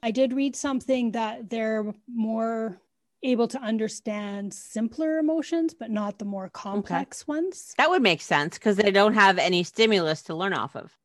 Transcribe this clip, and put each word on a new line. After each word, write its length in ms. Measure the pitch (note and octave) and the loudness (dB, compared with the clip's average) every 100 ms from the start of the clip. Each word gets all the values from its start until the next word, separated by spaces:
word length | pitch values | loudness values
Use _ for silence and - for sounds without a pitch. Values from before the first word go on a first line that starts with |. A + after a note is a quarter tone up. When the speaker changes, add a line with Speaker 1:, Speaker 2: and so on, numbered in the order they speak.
Speaker 1:
I 80 | A#3 | -2
did 220 | A3 C4 | 2 2
read 200 | B3+ C#4 - | 2 -2 -2
something 540 | C#4+ C4 - C4 A#3 | -4 -2 0 0 0
that 360 | A#3 A3 A#3+ A3 | -2 -4 -6 -8
they're 440 | A3+ A3 A3 G#3+ G#3+ - | -4 -2 -2 -4 -8 -8
more 680 | A#3+ A3 A3 A3+ A3+ A3 F3+ _ _ _ _ | -4 -2 -2 -2 -4 -6 -8 _ _ _ _
able 240 | C4+ B3 A3+ | 0 2 0
to 120 | C4+ | -2
understand 920 | A3 A3 A3 - A#3 G#3 G#3 G3+ G3+ | -4 -2 -2 -6 -8 -6 -6 -6 -8
simpler 640 | - - G#3+ A3+ C4 D#4 D#4+ | -12 -10 -4 -4 -2 -2 0
emotions, 560 | D#4 D#4+ - E4 E4 | 0 0 0 0 -2
but 160 | - A3+ | -4 -6
not 300 | G#3+ G#3 G#3 | -4 -4 -6
the 60 | G3+ | -8
more 200 | G3 F#3+ | -8 -10
Speaker 2:
Okay. 60 | - | -12
Speaker 1:
complex 640 | G3+ G3+ G3 F3 - - - | -6 -4 -2 -4 -4 -10 -6
ones. 460 | D4+ F#4 - - - | -4 -4 -6 -4 2
Speaker 2:
That 100 | D4+ | 4
would 140 | F#4 | 4
make 180 | A3 E3 | 4 2
sense, 380 | - D3+ D3+ - | 0 0 0 -2
'cause 160 | A3 G3+ | 0 2
they 160 | G#3 | 4
don't 240 | G3 G#3 G#3+ | 6 6 8
have 240 | G3 F#3 | 6 6
any 240 | E3 F3+ | 2 2
stimulus 580 | F3 - A3+ G3+ D#3+ D#3 | 0 2 4 4 2 -2
to 120 | - D#3+ | -6 -4
learn 180 | G3 | -2
off 220 | D#3+ A2 - | -2 -4 -8
of. 200 | - _ | -16 _